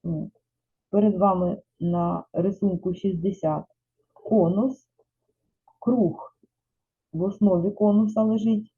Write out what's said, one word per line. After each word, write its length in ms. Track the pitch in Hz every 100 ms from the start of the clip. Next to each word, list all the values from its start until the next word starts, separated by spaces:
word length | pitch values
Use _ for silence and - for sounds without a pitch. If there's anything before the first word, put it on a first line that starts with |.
От. 260 | 170 160 - _ _ _ _ _ _
Перед 280 | 202 214 185
вами 440 | 196 185 180 - _ _
на 440 | 170 175 170 170 -
рисунку 600 | - 185 190 202 180 185
шістдесят 720 | 180 196 175 185 180 160 151 - _ _ _ _
конус, 760 | _ - 214 170 196 262 - _ _ _ _ _ _ _ _ _ _
круг 580 | - 247 180 - - _ _ _ _ _ _ _ _
в 80 | 160
основі 500 | 190 196 208 180 180
конуса 520 | 202 208 208 214 214
лежить 480 | 220 220 220 214 220